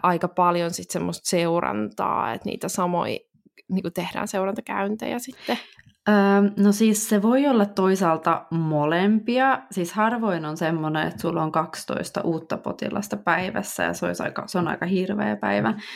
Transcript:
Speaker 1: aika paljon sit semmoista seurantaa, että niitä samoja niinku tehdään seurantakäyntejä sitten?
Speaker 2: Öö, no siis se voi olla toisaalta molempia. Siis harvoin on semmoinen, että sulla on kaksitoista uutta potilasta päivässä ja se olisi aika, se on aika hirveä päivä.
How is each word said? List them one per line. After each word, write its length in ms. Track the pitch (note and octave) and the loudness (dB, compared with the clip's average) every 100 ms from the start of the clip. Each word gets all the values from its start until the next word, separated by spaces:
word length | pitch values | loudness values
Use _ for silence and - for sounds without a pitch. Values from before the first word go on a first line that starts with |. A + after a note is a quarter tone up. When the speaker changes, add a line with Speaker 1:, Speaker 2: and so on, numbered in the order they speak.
Speaker 1:
aika 260 | F3+ E3+ F3+ | 2 2 0
paljon 420 | - F3 F3 E3+ | 2 4 4 0
sit 200 | F3+ F3 | -4 -6
semmoista 380 | E3+ F3 E3 - | -4 -4 -4 -2
seurantaa, 1040 | F3+ E3+ E3+ - G#3 G#3+ - - - - | 0 2 2 0 -2 -4 -4 -2 0 -2
että 160 | - - | -4 -6
niitä 200 | - D#3+ | -6 -6
samoja 480 | - F3+ F3 A2 A2+ _ _ _ _ - | -2 -2 0 -2 -4 _ _ _ _ -6
niinku 220 | F#3+ F3 | -4 -4
tehdään 380 | E3+ F3 - G3+ | -6 -6 -6 -4
seurantakäyntejä 880 | G3 F#3+ G3 - G3 G3 G#3+ - A#3+ | -4 -4 -4 -6 -4 -4 -4 -6 -8
sitten? 400 | B3 - - A#3+ - - - _ - | -8 -10 -6 -6 -8 -20 -20 _ 2
Speaker 2:
Öö, 60 | G#3 G3 G3+ G3+ G3+ | 4 6 6 4 4
no 160 | G3+ | 4
siis 360 | G3+ A3 G#3+ - | 6 4 2 2
se 140 | G#3 | 2
voi 240 | G#3+ B3+ C#4+ | 4 4 6
olla 200 | B3 G3+ | 4 2
toisaalta 800 | G3+ F#3+ F#3+ F3+ D#3+ E3+ D#3+ - | 2 2 4 4 2 2 0 0
molempia. 1120 | E3 D#3+ D3+ D3 E3+ G3 G#3+ G#3 A#3+ C4+ C4 - | -2 0 2 2 2 4 2 2 2 2 2 -2
Siis 220 | - F3 | -6 -4
harvoin 520 | G3+ G#3+ A#3 A3+ E3+ | 0 0 0 -2 -2
on 120 | D#3 D#3 | -4 -2
semmoinen, 500 | E3 E3 D#3 D#3 E3 | 0 0 0 -2 -2
että 140 | - | -4
sulla 220 | E3+ E3+ | -2 -2
on 100 | D#3 | 0
kaksitoista 680 | D#3+ E3 - - - E3 - | 0 -2 -6 -6 -6 -4 -4
uutta 360 | - D#3+ D#3 - | -2 -2 -4 -8
potilasta 600 | - - - - G3+ G#3 | -6 -6 -6 -6 -6 -4
päivässä 680 | F#3+ E3 F#3 - F#3+ - | 0 0 0 -4 -6 -2
ja 120 | - | -2
se 120 | F3 F3 | -2 -4
olisi 160 | F3 | -4
aika, 220 | - - - | -6 -6 -6
se 120 | F#3 | -2
on 100 | E3 | -2
aika 180 | - F3 | -2 -2
hirveä 500 | F#3+ F#3 G#3 G#3+ G#3 | -2 -2 -2 -2 -2
päivä. 380 | - G3+ G#3+ A3 - | 0 0 0 -2 -8